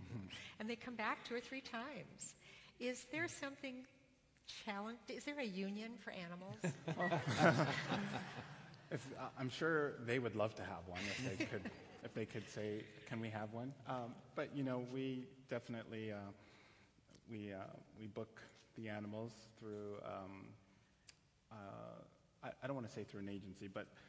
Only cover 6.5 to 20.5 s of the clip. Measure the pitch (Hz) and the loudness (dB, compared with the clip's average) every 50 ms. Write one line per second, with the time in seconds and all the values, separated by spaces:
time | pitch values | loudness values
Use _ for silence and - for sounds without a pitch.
6.5 | 208 - - 165 - - - 165 156 - 175 175 175 143 - 139 104 - 185 170 | -2 2 2 2 2 2 0 0 4 4 6 6 6 6 6 6 8 10 12 12
7.5 | 123 147 147 139 - - - 127 120 202 202 - 131 120 - - - 117 - - | 12 10 8 6 6 2 2 4 4 4 4 2 0 -2 -2 -4 -6 -8 -8 -8
8.5 | - - - - - - - - 131 120 - 135 113 - 131 135 - 131 131 123 | -10 -12 -12 -14 -16 -16 -6 -4 -4 -2 -2 -4 -4 -4 -4 -4 -2 -2 -2 -2
9.5 | - - 160 165 160 151 147 131 - - 120 117 123 135 120 107 104 104 107 113 | 0 2 4 6 6 6 6 4 2 0 2 4 4 6 4 4 6 6 6 6
10.5 | - - 95 - 92 85 87 90 87 92 101 101 98 - 131 127 - - 302 - | 4 0 -4 -2 -4 -4 -4 -4 -2 0 0 2 2 2 2 2 2 2 2 0
11.5 | 120 101 - 226 - - - - - - - 117 - 117 107 - - 110 101 - | 0 0 -2 -4 -6 -6 -12 -14 -10 -8 -8 -2 0 0 0 0 0 -4 -4 -2
12.5 | - 107 107 104 104 107 - - - - - - 120 113 113 110 110 107 110 110 | -2 0 0 0 0 0 -2 -6 -10 -12 -6 -4 -2 -2 0 0 0 0 0 0
13.5 | 113 117 123 139 143 - - 131 131 123 120 117 123 - - - - - 143 - | -2 -2 -4 -4 -6 -6 -2 -2 0 0 0 -2 -6 -8 -12 -4 -2 0 0 0
14.5 | - 143 135 131 127 123 123 123 127 135 131 135 131 131 127 - - - - - | 2 2 2 4 4 2 2 0 0 2 2 2 2 0 -2 -6 -10 -16 -4 -2
15.5 | 127 117 - - 120 113 104 - 113 110 110 107 104 101 98 101 95 - - - | 0 0 0 -2 -4 -4 -4 -4 -2 -2 0 0 -2 -2 -4 -6 -8 -12 -16 -18
16.5 | - - - - - - - - - - - - - - - - 113 104 104 101 | -20 -20 -20 -20 -20 -20 -20 -20 -20 -20 -20 -20 -20 -18 -10 -6 -4 -4 -2 -2
17.5 | 98 95 101 - - - - - - 104 110 104 101 117 110 - - - - - | -2 -4 -4 -6 -8 -12 -14 -14 -10 -8 -8 -4 -4 -4 -4 -4 -6 -12 -14 -14
18.5 | - - - - - 117 110 107 104 104 104 104 107 110 117 117 - - - - | -16 -20 -20 -12 -8 -6 -2 -2 0 0 0 -2 -2 -2 -2 -4 -6 -10 -14 -16
19.5 | - - 113 107 104 104 104 104 101 - - - 98 98 95 98 98 98 104 110 | -14 -10 -6 -4 -4 -2 -2 -4 -4 -4 -4 -4 -4 -4 -4 -6 -6 -8 -10 -12